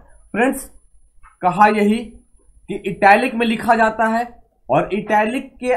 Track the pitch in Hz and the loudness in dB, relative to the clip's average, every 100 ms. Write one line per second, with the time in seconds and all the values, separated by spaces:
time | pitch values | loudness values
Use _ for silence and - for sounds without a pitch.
0 | - - _ 196 262 262 - - _ _ | -18 -20 _ -2 -2 -2 -10 -20 _ _
1 | _ _ - _ 180 175 214 214 208 233 | _ _ -20 _ -2 4 4 4 0 0
2 | 240 - _ _ _ _ - - - 165 | -6 -18 _ _ _ _ -14 -10 -8 2
3 | 196 214 247 226 233 226 220 226 220 220 | 4 4 2 -2 -2 -2 0 2 2 0
4 | 226 226 240 - _ _ - 143 175 202 | -2 -2 -6 -12 _ _ -2 -2 -2 -4
5 | 208 214 220 269 - - 247 | -2 0 0 -4 -10 -8 -4